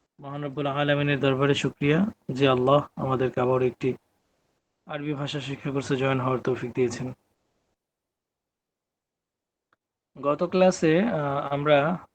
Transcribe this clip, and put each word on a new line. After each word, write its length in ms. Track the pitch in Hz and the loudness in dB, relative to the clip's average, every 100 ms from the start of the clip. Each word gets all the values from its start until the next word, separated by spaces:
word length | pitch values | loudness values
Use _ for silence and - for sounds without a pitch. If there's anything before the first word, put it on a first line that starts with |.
| _ - | _ -18
মহান 240 | 139 143 | -12 -8
রব্বুল 220 | 147 135 143 | -8 -4 -2
আলামিনের 540 | 139 143 143 143 139 | 0 0 2 2 2
দরবারে 340 | 135 131 139 | 2 2 2
শুকরিয়া 520 | 139 135 - 143 156 208 - - | 0 -2 -2 0 2 0 -4 -8
যে 180 | 131 139 | 0 2
আল্লাহ 380 | 127 127 143 143 - | 4 4 4 2 -6
আমাদেরকে 440 | 135 131 127 127 | -2 0 0 0
আবার 220 | 123 127 | 0 2
একটি 320 | 127 - 131 123 _ _ _ _ _ _ _ _ - | 0 -2 -4 -4 _ _ _ _ _ _ _ _ -14
আরবি 260 | 151 147 | -10 -6
ভাষা 280 | 139 143 151 | -6 -6 -8
শিক্ষা 300 | 131 135 147 | -8 -8 -6
কোর্সে 260 | 139 131 135 | -4 -2 0
জয়েন 240 | 135 135 | 0 0
হওয়ার 180 | 131 127 | -2 -2
তৌফিক 340 | 131 123 123 | -2 -4 -4
দিয়েছেন। 380 | 131 123 120 127 131 _ _ _ _ _ _ _ _ _ _ _ _ _ _ _ _ _ _ _ _ _ _ _ _ _ _ _ _ _ - | -2 -2 -2 -10 -12 _ _ _ _ _ _ _ _ _ _ _ _ _ _ _ _ _ _ _ _ _ _ _ _ _ _ _ _ _ -6
গত 200 | 139 147 | -4 -2
ক্লাসে, 580 | 175 185 185 185 160 165 | 0 4 4 4 2 2
আহ, 460 | 233 156 143 139 147 | 2 -2 -2 -4 -4
আমরা 480 | 143 147 143 151 180 - | -2 4 4 4 -2 -8